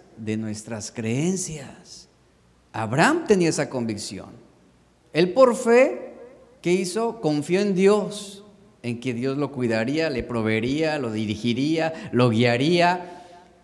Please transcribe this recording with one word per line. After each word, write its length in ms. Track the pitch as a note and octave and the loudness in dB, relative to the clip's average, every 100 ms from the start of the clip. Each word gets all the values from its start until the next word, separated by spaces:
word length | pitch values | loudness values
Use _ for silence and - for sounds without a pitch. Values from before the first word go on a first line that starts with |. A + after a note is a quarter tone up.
| - - | -20 -10
de 200 | A2 A2 | -6 -6
nuestras 540 | A2 G#2 - A2+ G#2 | -6 -10 -10 -12 -10
creencias. 1160 | - A2 B2 E3 F#3+ - D3+ B2 - - - - _ _ _ _ _ _ | -8 -4 -2 0 -2 -6 -10 -16 -20 -20 -20 -20 _ _ _ _ _ _
Abraham 520 | A2 A2 C3 G3+ E4+ D#4+ | -8 -2 2 2 2 2
tenía 200 | G3+ E3 | 2 2
esa 220 | D3+ C3+ | 0 -2
convicción. 600 | C3 A2+ G#2 - F#2+ F2 - - _ _ _ _ _ _ | -4 -4 -6 -8 -12 -16 -20 -20 _ _ _ _ _ _
Él 200 | D3 F3+ | 0 2
por 220 | G#3+ C4 | 6 6
fe, 600 | A#3 A3+ A#3 C#4+ - - - - - - _ | 6 4 6 6 2 -10 -16 -20 -20 -20 _
¿qué 120 | E3+ | 0
hizo? 480 | F#3 F#3 G#3+ A#3 A3+ | 0 0 -2 -4 -2
Confió 400 | - D3 D3 F3+ | -2 0 0 0
en 160 | G#3 F3+ | 2 4
Dios, 640 | F#3+ G#3 F3+ - - - - - - _ | 4 4 0 -8 -12 -16 -20 -20 -20 _
en 160 | A#2+ A#2 | -8 -6
que 160 | B2+ | -4
Dios 240 | A#2 C3 C3+ | -4 -2 -2
lo 140 | C#3+ | -4
cuidaría, 580 | C#3 A#2+ A2 A2+ D3+ D#3+ | -2 0 0 0 0 -2
le 140 | A#2+ | -2
proveería, 760 | A#2 A#2+ A2 A2 A#2+ C#3+ D#3+ D3+ | -4 -2 0 0 0 -2 -2 -2
lo 140 | B2 | -4
dirigiría, 960 | G#2+ G#2+ G#2 A#2 A#2 C#3+ D#3+ D#3+ - - | -4 -4 -2 -2 0 0 0 -2 -4 -4
lo 200 | A2 B2 | 2 4
guiaría. 920 | A2 A#2+ A#2+ C#3+ F3 E3+ F3+ - - - - - _ | 4 4 4 2 4 4 2 -6 -16 -20 -20 -20 _